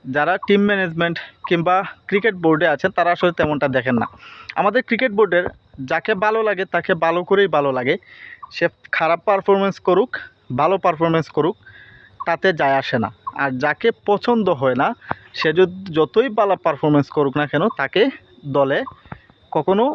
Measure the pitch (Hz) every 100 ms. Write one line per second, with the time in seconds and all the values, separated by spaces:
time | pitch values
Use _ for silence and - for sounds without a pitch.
0 | 135 135 151 196 - 202 202 196 185 160
1 | 170 165 - _ - 170 170 185 185 -
2 | - 196 226 185 165 156 170 143 190 -
3 | 170 175 175 170 151 147 147 131 120 117
4 | 110 - - - - - 190 220 - 220
5 | 254 202 208 175 180 - _ - 131 160
6 | 185 196 214 220 220 185 190 170 165 175
7 | 165 170 175 196 196 151 143 127 127 170
8 | _ - - - - - 170 _ - -
9 | 160 165 - 196 185 196 196 - - 180
10 | 247 - - _ _ 127 156 190 185 156
11 | 165 165 156 - 151 220 - - - -
12 | - _ - 165 190 165 143 135 - 127
13 | 101 - - - 139 127 147 151 233 -
14 | - 202 - 240 190 147 135 123 165 240
15 | - - - - 156 156 185 185 190 156
16 | 151 220 262 214 202 180 170 143 156 147
17 | 139 - 139 143 143 147 208 - 135 185
18 | 262 - _ _ 143 139 135 160 269 -
19 | - - _ _ _ 160 151 196 254